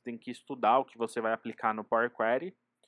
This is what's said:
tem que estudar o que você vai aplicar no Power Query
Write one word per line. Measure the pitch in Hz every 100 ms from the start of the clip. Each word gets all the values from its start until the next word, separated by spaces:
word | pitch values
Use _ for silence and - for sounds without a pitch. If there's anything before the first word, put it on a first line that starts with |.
tem | 123 117
que | -
estudar | 117 - 131 107 131
o |
que | 131 117
você | 113 120
vai | 110
aplicar | 113 117 - 113
no | 110
Power | 107 113 120
Query | - 113 131 180 - _ _